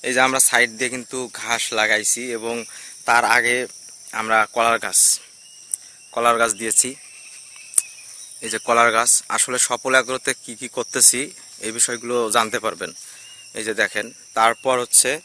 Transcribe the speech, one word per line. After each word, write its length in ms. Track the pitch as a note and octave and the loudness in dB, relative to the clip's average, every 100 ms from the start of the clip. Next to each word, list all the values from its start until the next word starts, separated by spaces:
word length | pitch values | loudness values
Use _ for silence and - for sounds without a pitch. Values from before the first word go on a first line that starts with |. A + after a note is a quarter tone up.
| B2+ | 0
এই 60 | |
যে 80 | B2+ C3 | 2 2
আমরা 120 | C3 - | 4 4
সাইড 200 | A#2+ A#2 A2 | 4 2 -2
দিয়ে 120 | B2+ B2+ | -6 -6
কিন্তু 220 | A#2 C3 A#2+ - | -8 -10 -8 -10
ঘাস 220 | A2+ A#2 - A2 | -6 -4 -2 -2
লাগাইছি 420 | G#2+ G#2+ G#2 A#2 B2+ A#2 | 0 0 0 -2 -4 -6
এবং 180 | A2+ A#2 A2 - - - - | -6 -8 -10 -18 -20 -8 2
তার 180 | A#2 A2+ A#2+ | 2 4 2
আগে 180 | A#2 B2 B2 - - - - A#2 | 2 0 -4 -12 -20 -20 -10 -8
আমরা 180 | A2 A2 G#2+ A#2+ | 0 2 2 2
কলার 220 | A#2 A2+ G#2 | 2 2 0
গাছ, 140 | F2+ - - - - - - - - - - - | 2 2 0 -6 -20 -20 -20 -10 -10 -10 -20 -10
কলার 220 | - A#2+ A#2 | 0 2 2
গাছ 100 | A#2 G#2 | 0 0
দিয়েছি। 280 | A2+ G#2+ B2+ C#3 - - - - - - - - - - - - - - | 0 0 0 -6 -20 -20 -20 -20 -20 -20 -6 -6 -6 -20 -20 -20 -20 -14
এই 80 | A2+ | -8
যে 60 | G#2+ - | -8 0
কলার 220 | A#2 A#2 A2 | 4 4 4
গাছ, 140 | A#2+ - - A2+ | 2 0 0 -4
আসলে 220 | - B2+ - | -2 -2 -2
সফল 220 | B2 C3 C3 | -2 2 2
অ্যাগ্রোতে 340 | A#2+ C3 - B2+ | 2 -4 -4 -6
কী 100 | - A2+ | -12 -14
কী 80 | B2+ - | -10 -8
করতেছি, 420 | A#2 B2+ A#2+ B2 D3 - - - A2 | -6 2 2 2 -6 -12 -20 -12 -10
এই 60 | A2+ | -4
বিষয়গুলো 380 | - A#2+ A#2+ B2 A2 A#2 | -2 -4 -4 -2 2 0
জানতে 220 | A2 A2+ G#2+ | 0 -2 -6
পারবেন। 260 | D#2+ E2 - - - - - - - | -6 -12 -12 -20 -20 -20 -20 -14 -8
এই 60 | G#2+ | -6
যে 60 | G#2+ | -2
দেখেন, 240 | G#2 G#2+ A2 - - | -2 -2 -8 -14 -8
তারপর 420 | - A2+ A#2 C3 B2+ | 2 2 2 -2 -2
হচ্ছে 280 | A#2+ - B2+ D3+ | 2 2 2 -2